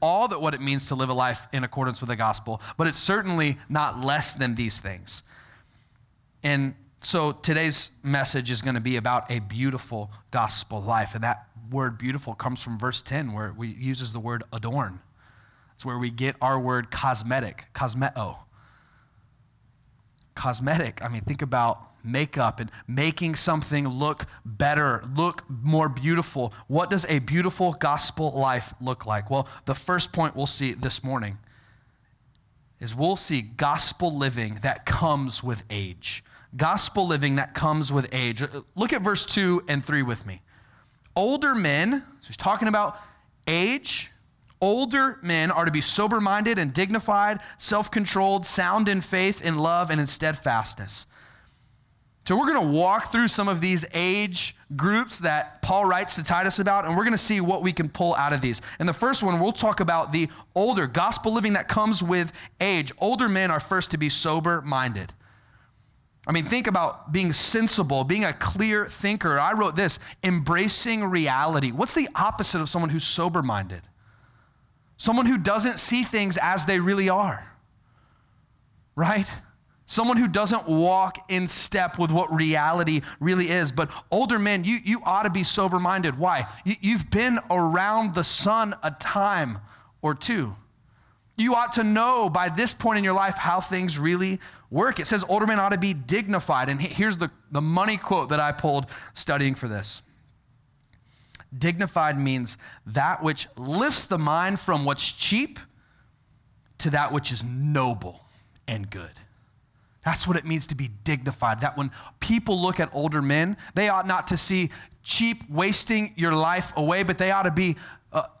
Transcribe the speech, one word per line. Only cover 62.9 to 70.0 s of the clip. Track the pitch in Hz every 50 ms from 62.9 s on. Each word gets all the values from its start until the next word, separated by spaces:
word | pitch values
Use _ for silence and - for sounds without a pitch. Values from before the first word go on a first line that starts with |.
| 117 -
Older | - 208 247 - 254 226
men | 190 190 190 185
are | 160 151
first | - - 196 185 175 - -
to | 151
be | 151 147
sober-minded. | - - - 165 156 165 160 170 175 165 139 143 143 131 127 123 113 110 113 - - - _ - - _ _ _ - - _ _ _ _ _ _ _ _ _ _ _ _ -
I | - 156
mean, | 165 156
think | - 233 247 226
about | 226 196 185 170 139 - - - -
being | 151 185 190 175 151
sensible, | - - - - 226 226 220 - - 185 139 143 135 131
being | 135 175 214 214
a | 175 139
clear | - - - - 190 214 220 214 208 208
thinker. | 208 - - - 202 208 214 - 170 147 139
I | 143 175 214
wrote | 214 214 185 156
this, | 165 202 170 - -